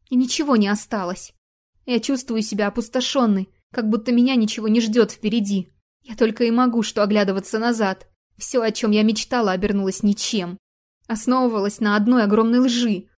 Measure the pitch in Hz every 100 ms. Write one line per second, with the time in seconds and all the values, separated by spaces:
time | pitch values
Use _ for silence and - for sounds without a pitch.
0 | _ 247 254 - 294 233 202 208 - 220
1 | 175 190 - _ _ _ _ _ - 233
2 | 226 269 - 226 214 208 208 214 233 254
3 | 254 277 233 196 190 _ _ - 214 226
4 | 226 240 247 254 214 - 214 226 226 233
5 | 220 - 214 233 202 196 180 _ _ _
6 | - 214 226 220 240 233 254 233 214 -
7 | 202 208 196 190 190 220 233 226 202 185
8 | - _ _ - - 254 226 214 220 208
9 | 214 214 - 247 208 185 196 202 190 190
10 | 202 202 - 220 175 185 _ _ _ _
11 | - 220 - 254 247 220 202 202 214 208
12 | 208 254 208 214 226 247 262 240 240 190
13 | -